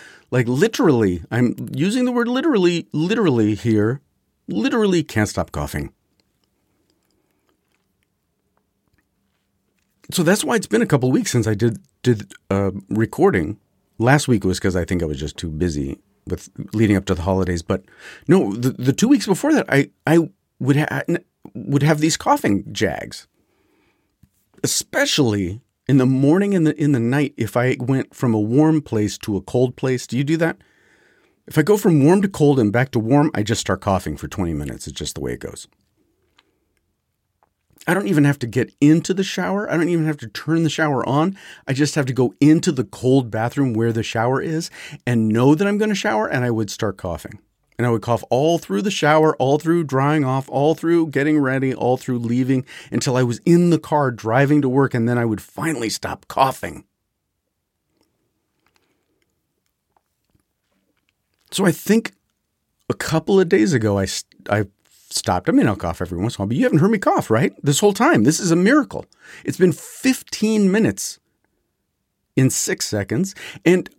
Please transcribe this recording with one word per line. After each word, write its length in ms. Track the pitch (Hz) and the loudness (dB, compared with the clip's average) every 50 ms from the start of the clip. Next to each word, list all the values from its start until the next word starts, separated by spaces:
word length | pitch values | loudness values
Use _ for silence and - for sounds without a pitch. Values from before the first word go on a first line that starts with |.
| - - - - _ _ | -20 -20 -20 -20 _ _
like, 160 | - 127 117 117 | -2 -2 0 0
literally, 760 | 123 135 196 226 - - 262 175 135 117 110 95 87 85 82 - | 2 2 2 0 2 2 2 2 4 4 2 0 0 -4 -6 -6
I'm 240 | 113 120 123 117 - - - - - | -2 0 0 0 -2 -4 -10 -10 -6
using 320 | 131 160 196 220 262 247 | -4 -2 -2 0 -2 -2
the 60 | 254 | -2
word 160 | 240 240 233 233 | -2 -2 -2 -2
literally, 600 | 247 269 302 339 269 208 180 175 175 165 - - | -2 -2 0 0 2 2 2 2 2 0 -4 -6
literally 640 | - 147 160 180 226 240 214 165 127 117 107 104 107 | -4 -4 -2 -2 0 0 2 2 2 2 2 2 0
here, 460 | 98 - 120 110 104 104 110 131 139 - _ _ _ _ _ _ _ _ - | 0 0 0 2 2 2 0 -2 -4 -10 _ _ _ _ _ _ _ _ -8
literally 560 | 180 196 226 262 233 233 214 202 180 170 147 | -4 -2 -2 -2 0 0 0 2 0 0 -2
can't 260 | - - 117 107 98 | -2 -2 -2 -2 -2
stop 220 | - - 82 - | -2 -6 -6 -6
coughing. 400 | - - 73 71 - 76 71 - - _ _ _ _ _ _ _ _ _ _ _ _ _ _ _ _ _ _ _ _ _ _ _ _ _ _ _ _ _ _ _ _ _ _ _ _ _ _ _ _ _ _ _ _ _ _ _ _ _ _ _ _ _ _ _ _ _ _ _ _ _ _ _ _ _ _ _ _ _ _ _ _ _ _ _ _ _ _ _ _ _ _ - | -6 -8 -8 -6 -6 -8 -8 -10 -12 _ _ _ _ _ _ _ _ _ _ _ _ _ _ _ _ _ _ _ _ _ _ _ _ _ _ _ _ _ _ _ _ _ _ _ _ _ _ _ _ _ _ _ _ _ _ _ _ _ _ _ _ _ _ _ _ _ _ _ _ _ _ _ _ _ _ _ _ _ _ _ _ _ _ _ _ _ _ _ _ _ _ -8
So 100 | - - | -4 0
that's 220 | 170 160 202 - - | 2 2 2 2 0
why 120 | 294 247 | 0 -2
it's 120 | 220 - - | -2 -2 0
been 160 | 208 226 233 | 0 0 2
a 40 | - | 2
couple 240 | 156 131 123 127 | 0 0 2 2
weeks 200 | 131 240 214 - | 0 0 0 0
since 160 | - 123 104 110 | 0 0 0 0
I 80 | 107 | 0
did, 240 | 98 113 120 107 - - _ _ _ - | 0 0 0 -2 -4 -10 _ _ _ 0
did, 280 | 127 120 101 101 - - - _ _ | 0 0 0 -2 -10 -18 -20 _ _
uh, 200 | 98 98 101 95 95 98 - _ | -2 0 0 -2 -4 -6 -8 _
recording. 680 | 101 107 113 110 - - 160 196 165 95 80 95 107 - _ _ _ _ _ _ _ - | -2 -2 -2 -2 0 2 2 2 2 2 -2 -4 -6 -12 _ _ _ _ _ _ _ -2
Last 300 | 107 123 143 147 - - | 2 2 2 2 2 2
week 160 | 123 98 - | 0 0 2
was 160 | 92 90 - | 0 -2 0
'cause 160 | - 98 87 | -2 -2 -2
I 100 | 92 82 | -2 -2
think 160 | - 98 87 | -2 -2 -2
I 40 | 82 | -2
was 140 | 76 76 67 | -4 -6 -6
just 160 | 76 73 - | -8 -10 -10
too 140 | - - 82 | -10 -10 -8
busy 500 | 76 76 90 90 76 73 67 69 - - _ _ _ _ _ - | -4 -2 -2 -2 -2 -2 -6 -6 -8 -12 _ _ _ _ _ -10
with 220 | 87 80 - - _ - - - - | -10 -10 -10 -16 _ -16 -14 -8 -2
leading 220 | 107 113 101 104 | 0 2 2 2
up 100 | 95 95 | 0 0
to 100 | - 95 | -2 -4
the 80 | 90 82 | -2 0
holidays. 400 | 98 95 95 92 85 90 85 - | -2 0 0 0 -2 -2 -4 -4
But 200 | - 101 - - _ _ _ - - - - _ - | -4 -6 -6 -6 _ _ _ -20 -20 -20 -12 _ 2
no, 260 | 160 190 143 101 98 | 4 4 4 2 -2
the, 160 | 117 120 131 | -2 -2 -4
the 240 | - - 123 131 135 | -2 0 -2 -2 0
two 140 | - 202 247 | 2 4 4
weeks 180 | 294 220 - | 4 2 2
before 280 | 220 185 - - 294 320 | 0 -2 0 2 2 2
that, 120 | 240 - - | 2 2 2
I, 220 | - 139 135 - - _ _ | 0 0 0 0 -6 _ _
I 240 | 135 156 170 160 - - _ _ _ _ _ | 2 4 4 2 0 -6 _ _ _ _ _
would 160 | 127 127 139 | -2 0 2
ha-, 260 | 147 151 - - 135 - - | 2 0 -2 -4 -6 -4 -4
n-, 160 | 170 - - _ _ _ _ - - | -4 -4 -6 _ _ _ _ -18 -16
would 300 | - 101 - 139 139 139 | -12 -6 -2 0 2 2
have 160 | 147 151 147 | 2 2 2
these 180 | 151 160 - - | 2 0 -2 -2
coughing 480 | - - 285 285 - 120 101 95 - 107 | 0 0 0 2 2 0 0 -2 -2 -6
jags, 560 | 107 - 107 87 71 - - - - - - _ _ _ _ _ _ _ _ _ _ _ _ _ _ _ _ _ _ _ _ _ _ _ _ _ _ _ - | -4 -4 -2 -2 -2 -6 -8 -12 -14 -18 -20 _ _ _ _ _ _ _ _ _ _ _ _ _ _ _ _ _ _ _ _ _ _ _ _ _ _ _ -6
especially 1000 | - - - - - - - 285 285 - - 139 113 104 101 95 87 98 120 - _ _ _ _ - | -4 -4 -4 -6 -4 -2 -2 -2 0 2 2 2 2 2 0 -2 -4 -6 -10 -14 _ _ _ _ 2
in 100 | 135 135 | 2 4
the 80 | 127 | 4
morning 480 | 127 135 131 139 139 160 190 202 202 196 | 4 2 2 4 4 4 4 2 2 2
and 140 | 180 160 151 | 2 2 0
the, 120 | 147 - | 0 0
in 120 | 147 147 | 0 0
the 80 | 143 120 | 2 2
night. 340 | 117 117 131 147 147 - - - | 0 0 0 0 0 -2 -2 -6
If 180 | 113 107 - | -6 -4 -2
I 220 | 123 120 127 - - | 0 0 0 -2 -2
went 340 | 127 117 135 131 - - _ | -2 -2 -2 -2 -2 -6 _
from 200 | - - 123 110 | -4 -2 0 0
a 60 | 110 | 0
warm 420 | 104 107 120 139 156 160 160 151 | 0 0 2 2 4 4 2 0
place 360 | 147 - 117 107 107 101 - - | -2 -2 -2 -2 -2 -2 -4 -6
to 180 | - - 101 95 | -6 -4 -4 -4
a 40 | |
cold 340 | 95 - - 127 127 123 - | -6 -4 0 0 0 0 -2
place, 300 | - - 131 127 123 - | -4 -4 -2 -2 -4 -4
do 120 | - 117 123 | -6 -4 -4
you 60 | 143 | -2
do 140 | 139 165 160 | 0 0 0
that? 200 | 170 165 - - _ _ _ _ _ _ _ _ _ _ _ _ _ _ _ _ _ - | 0 -2 -4 -6 _ _ _ _ _ _ _ _ _ _ _ _ _ _ _ _ _ -2
If 100 | - 156 | 0 0
I 40 | |
go 160 | 151 180 208 214 | 4 4 2 2
from 260 | - 180 165 147 131 | 4 4 4 6 6
warm 180 | 151 185 208 | 6 4 4
to 60 | 196 196 | 2 0
cold 320 | - - 151 143 143 131 | 0 2 2 4 4 4
and 120 | 113 104 | 2 2
back 200 | 98 120 127 - | 2 0 0 0
to 80 | - 120 | -2 -2
warm, 320 | 107 113 135 147 147 - - | 0 2 2 4 4 2 0
I 100 | - 107 | -2 -2
just 180 | 104 113 - | -2 -2 -4
start 200 | - - 95 90 | -2 -2 -4 -2
coughing 360 | - 104 95 90 - - 76 - | 0 0 -2 0 -2 -4 -8 -8
for 100 | - 73 | -10 -10
twenty 260 | - - 92 85 82 | -6 -4 -4 -4 -4
minutes. 340 | 71 73 - - - - 76 | -4 -6 -8 -10 -12 -14 -14
It's 120 | 69 - | -12 -10
just 160 | 78 71 - | -10 -10 -8
the 60 | - | -8
way 120 | 69 62 60 | -8 -8 -8
it 60 | 60 | -8
goes. 280 | - - - - - - _ _ _ _ _ _ _ _ _ _ _ _ _ _ _ _ _ _ _ _ _ _ _ _ _ _ _ _ _ _ _ _ _ _ _ _ _ _ _ _ _ _ - - | -10 -14 -14 -14 -20 -20 _ _ _ _ _ _ _ _ _ _ _ _ _ _ _ _ _ _ _ _ _ _ _ _ _ _ _ _ _ _ _ _ _ _ _ _ _ _ _ _ _ _ -4 -2
I 60 | 175 | -2
don't 140 | 190 202 202 | -2 0 0
even 160 | 180 156 143 | 2 2 2
have 160 | 143 143 - | 2 2 0
to 80 | - 117 | -6 -4
get 260 | 98 131 117 - - _ | -4 -4 -4 -4 -2 _
into 320 | 143 147 156 170 160 - 190 | 4 4 4 4 2 0 -2
the 100 | 190 190 | -2 -2
shower. 480 | 190 - - 180 180 190 202 214 - | -4 -4 -6 -4 -4 -4 -4 -4 -4
I 60 | 143 165 | -2 -2
don't 120 | 165 175 | 0 0
even 180 | 175 165 156 156 | 0 0 0 -2
have 100 | 151 147 | -4 -6
to 100 | 120 107 | -10 -12
turn 360 | - - - 151 160 165 165 | -14 -10 -4 -2 0 0 0
the 80 | 151 | 0
shower 360 | - - 160 151 139 123 - - | 0 -2 -2 0 0 -2 -2 0
on. 300 | 131 147 160 190 196 - - - - - _ - | 0 0 0 0 -2 -6 -14 -20 -20 -16 _ -6
I 60 | 135 | -2
just 200 | 131 151 143 - | 0 0 0 0
have 140 | 160 139 127 | -2 -4 -2
to 60 | 123 | 0
go 200 | 123 127 113 - _ | 0 0 0 0 _
into 300 | 139 147 156 160 - 185 | 4 4 4 4 2 0
the 120 | 147 127 113 | -2 -2 -6
cold 460 | - - - - 127 131 139 127 113 | -6 -8 -4 0 2 2 2 2 0
bathroom 440 | 110 110 110 120 - 143 139 131 113 | -4 -4 -4 -4 -2 -2 -2 0 0
where 200 | 110 117 117 110 | 0 0 0 0
the 80 | 113 | -2
shower 400 | 104 - - 113 113 123 131 131 | -4 -4 -2 -2 0 0 0 -2
is 300 | 85 - 160 160 170 - - - - - - - _ | -2 -4 -4 -6 -6 -8 -12 -16 -18 -18 -20 -10 _
and 240 | 123 120 117 110 110 | -2 0 2 2 2
know 240 | 107 113 123 139 156 | 2 4 4 4 4
that 140 | 156 202 202 | 4 2 0
I'm 100 | 208 202 | 0 0
gonna 160 | 214 214 208 | 0 -2 -2
shower, 340 | 190 - 214 220 214 220 - | -2 -2 -2 0 0 -2 -2
and 160 | - 131 123 | -2 -2 -2
I 60 | 123 | -2
would 220 | 117 110 110 98 | -2 -2 -4 -6
start 260 | - - - 104 95 - | -6 -6 -6 -6 -6 -6
coughing. 400 | - 90 82 78 - - - - _ _ _ _ _ _ _ - | -8 -8 -8 -8 -10 -14 -16 -18 _ _ _ _ _ _ _ -2
And 80 | 117 | 0
I 60 | 123 | 0
would 100 | 117 113 | 0 0
cough 220 | - - 117 107 - - | 0 -2 -2 -2 -2 -2
all 260 | - 127 147 160 170 175 | -2 0 2 2 0 0
through 240 | - - 196 202 | -2 -4 -4 -2
the 80 | 190 208 | -2 -2
shower, 460 | - - - 147 151 156 156 156 - | -2 0 2 4 4 4 4 4 2
all 240 | - 127 135 143 151 | 2 2 0 2 0
through 240 | 156 160 170 175 165 | 2 0 0 0 0
drying 400 | 131 131 131 135 143 151 156 143 | 0 0 0 2 2 2 2 2
off, 260 | 131 131 135 131 - | 0 0 -2 -4 -4
all 240 | - 131 143 156 160 | -2 0 2 2 0
through 340 | 151 - 165 170 170 165 156 | 0 0 2 2 2 2 0
getting 300 | 135 135 143 156 151 151 | 0 0 0 2 2 2
ready, 380 | 139 131 131 131 135 131 123 | 2 2 0 0 0 -2 -2
all 220 | - - 120 127 127 | -2 0 0 0 -2
through 220 | - - 127 120 | -2 -4 -4 -4
leaving, 460 | 120 113 120 127 127 127 135 127 131 - - - - - | -2 -2 0 0 0 0 0 0 -2 -6 -14 -20 -14 -6
until 280 | - 131 - 147 123 127 | -6 -4 -2 0 0 0
I 40 | |
was 180 | 127 120 117 - - | 0 0 -2 -2 2
in 240 | 180 170 175 175 175 | 4 4 4 6 4
the 80 | 160 156 | 2 0
car 320 | - - 160 147 143 131 | 0 -2 0 0 0 0
driving 540 | 120 101 - 110 113 131 143 135 151 147 139 | -2 -4 -4 0 2 2 2 4 4 2 2
to 60 | 131 | 2
work, 260 | 123 139 139 123 - | 2 2 2 2 0
and 120 | 123 113 120 | 0 0 0
then 120 | 123 120 | 0 0
I 60 | 117 | 0
would 160 | 117 107 98 | 0 -2 -4
finally 480 | - - _ - 156 160 156 120 120 107 | -6 -12 _ -8 -6 -6 -4 -4 -6 -6
stop 380 | - - - - 120 - - _ | -6 -8 -8 -10 -10 -12 -12 _
coughing. 580 | - - 131 123 120 - - 87 78 - - _ _ _ _ _ _ _ _ _ _ _ _ _ _ _ _ _ _ _ _ _ _ _ _ _ _ _ _ _ _ _ _ _ _ _ _ _ _ _ _ _ _ _ _ _ _ _ _ _ _ _ _ _ _ _ _ _ _ _ _ _ _ _ _ _ _ _ _ _ _ _ _ _ _ _ _ _ _ _ _ _ _ _ _ _ _ _ _ _ _ _ _ _ | -2 0 0 0 0 -4 -10 -12 -12 -14 -20 _ _ _ _ _ _ _ _ _ _ _ _ _ _ _ _ _ _ _ _ _ _ _ _ _ _ _ _ _ _ _ _ _ _ _ _ _ _ _ _ _ _ _ _ _ _ _ _ _ _ _ _ _ _ _ _ _ _ _ _ _ _ _ _ _ _ _ _ _ _ _ _ _ _ _ _ _ _ _ _ _ _ _ _ _ _ _ _ _ _ _ _ _
So 140 | - - - | -4 0 2
I 60 | 180 | 2
think 420 | 160 - - - 208 226 226 - - _ _ _ _ _ _ _ _ _ _ _ _ _ _ - | 2 0 0 2 2 2 2 -2 -10 _ _ _ _ _ _ _ _ _ _ _ _ _ _ -8
a 60 | - | -8
couple 440 | - - - - 160 165 - 202 190 | -6 -4 -2 -2 -2 0 2 2 2
of 80 | 185 170 | 4 4
days 240 | - - 214 202 151 | 4 2 2 2 2
ago, 260 | 120 104 107 101 101 | 2 2 0 0 0
I 40 | 98 | -2
s-, 200 | 95 - - - - _ _ - - | -2 -4 -8 -12 -14 _ _ -6 -2
I 180 | 104 107 104 98 _ _ _ _ _ _ _ _ | -2 -2 -2 -4 _ _ _ _ _ _ _ _
stopped. 400 | - - - - 95 90 - - | -8 -6 -2 -2 -2 0 0 2
I 20 | |
mean, 160 | 214 285 220 123 | 2 4 2 2
I'll 80 | 98 | 0
cough 260 | - - 85 85 - | -2 -4 -6 -6 -6
every 160 | 90 87 92 85 | -6 -6 -4 -4
once 180 | 98 113 - | -4 -4 -4
in 20 | - | -4
a 20 | |
while, 60 | 101 101 | -4 -4
but 100 | 117 - | 0 0
you 60 | 254 | 0
haven't 160 | 247 - 151 | 2 4 4
heard 120 | 151 202 | 4 4
me 60 | 226 202 | 2 2
cough, 320 | - 302 403 349 - - | 0 0 0 0 0 2
right? 240 | 110 113 139 294 - - | 2 2 2 0 -2 -2
This 180 | - 165 143 - | -2 -2 0 2
whole 140 | - 208 196 | 2 2 2
time. 300 | - 233 311 214 135 104 | 2 2 4 4 4 4
This 160 | 135 165 - | 2 2 0
is 120 | 202 170 | 0 0
a 40 | 165 | 2
miracle. 500 | 175 180 214 277 302 254 - - - - - _ _ _ - - - - | 2 4 4 4 2 2 0 -6 -12 -12 -14 _ _ _ -20 -20 -10 -10
It's 140 | - 139 - | -8 0 2
been 160 | 180 180 - | 2 2 2
fifteen 1000 | - - - - - - 262 254 - - - - - 208 214 220 214 202 190 | -2 -8 -16 -18 -4 -2 -2 -2 -2 -6 -12 -6 -4 -2 0 2 2 2 2
minutes 480 | 185 220 214 120 98 - - - - - _ _ _ _ _ _ _ _ _ _ _ _ _ _ _ _ _ _ _ _ _ _ _ - | 2 2 0 0 -2 -4 -8 -10 -12 -14 _ _ _ _ _ _ _ _ _ _ _ _ _ _ _ _ _ _ _ _ _ _ _ 0
in 120 | 131 127 | 2 2
six 380 | - - - - 220 - - - | 2 0 -4 -4 -4 -6 -6 -6
seconds, 480 | - 104 98 - 107 135 190 196 - - - - - - - | -4 -6 -4 -2 -2 -4 -4 -4 -6 -12 -18 -18 -18 -2 0
and 240 | 165 180 185 - - - | 2 2 2 0 -6 -8